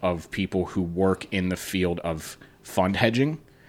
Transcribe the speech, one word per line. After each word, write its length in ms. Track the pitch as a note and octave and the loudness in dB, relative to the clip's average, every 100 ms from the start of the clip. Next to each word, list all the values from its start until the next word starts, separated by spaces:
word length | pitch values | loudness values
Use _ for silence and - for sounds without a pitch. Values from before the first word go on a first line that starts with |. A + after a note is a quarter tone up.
of 280 | F#2 F2 - | -2 -2 -4
people 360 | - F#2 F#2+ E2+ | -4 -2 0 -2
who 160 | F#2+ | -2
work 440 | F2 E2+ F#2+ F#2 - | -2 2 2 2 -2
in 160 | G2 F#2 | -2 -2
the 80 | F2+ | -2
field 440 | - F#2+ F2+ E2+ | -2 0 0 0
of 360 | E2+ D#2+ - - - - | -4 -6 -8 -16 -20 -20
fund 340 | - - F#2 G2 | -4 2 2 4
hedging 440 | A#2 A#2 C#3+ D#3 - - | 2 2 0 -2 -12 -20